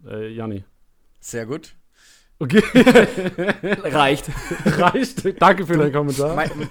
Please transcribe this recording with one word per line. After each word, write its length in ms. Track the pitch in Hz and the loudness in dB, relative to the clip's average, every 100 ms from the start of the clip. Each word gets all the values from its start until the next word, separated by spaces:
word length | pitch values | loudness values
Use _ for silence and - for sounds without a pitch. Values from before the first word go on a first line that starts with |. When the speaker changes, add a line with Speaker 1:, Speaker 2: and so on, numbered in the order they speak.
| - | -16
Speaker 1:
äh, 220 | 107 110 | -12 -12
Janni. 360 | 113 110 101 95 _ _ _ _ _ | -10 -8 -10 -12 _ _ _ _ _
Speaker 2:
Sehr 280 | - 117 110 | -12 -12 -8
gut. 280 | 156 - - _ _ _ _ _ _ | -10 -12 -20 _ _ _ _ _ _
Speaker 1:
Okay. 220 | 139 196 - | 2 2 4
<laughs> 800 | 254 254 247 208 - 185 - 185 190 | 6 8 6 4 0 -6 -4 -4 -4
Speaker 3:
Reicht. 600 | 190 196 170 151 139 147 - - - 170 202 | -4 -4 -2 2 2 2 -4 -10 -10 -4 -2
Speaker 1:
Reicht. 760 | 151 175 254 262 - 196 190 | 2 2 2 -4 -4 -6 2
Danke 260 | 175 185 160 | 2 2 0
für 120 | 165 | 0
deinen 140 | 147 | 0
Kommentar. 420 | 139 147 135 143 | 0 -2 -2 -2
Speaker 2:
Mei-, 160 | 165 151 151 143 | -2 -4 -6 -12